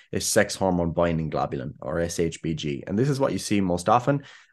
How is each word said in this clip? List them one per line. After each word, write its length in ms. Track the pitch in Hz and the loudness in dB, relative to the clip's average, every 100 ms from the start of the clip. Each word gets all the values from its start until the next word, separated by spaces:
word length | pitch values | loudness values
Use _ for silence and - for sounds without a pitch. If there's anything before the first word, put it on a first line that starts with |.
| _ | _
is 140 | 92 - | -6 0
sex 300 | 110 101 - | 2 2 2
hormone 380 | 95 90 85 | 2 2 2
binding 360 | 80 85 82 80 | 2 2 0 -2
globulin, 460 | 73 67 71 64 - | -2 -4 -4 -8 -10
or 200 | - 85 | -6 -4
S 200 | 85 - | -2 0
H 220 | 82 80 | -2 -2
B 140 | 78 80 | -6 -4
G. 280 | 76 69 - | -4 -6 -2
And 100 | 98 | 0
this 120 | 135 | 0
is 100 | 131 | 2
what 140 | 135 | 0
you 40 | 92 | -2
see 240 | - 104 | 0 0
most 260 | 95 87 90 | 2 0 2
often. 360 | 113 - 143 - - - | 4 4 0 -4 -18 -18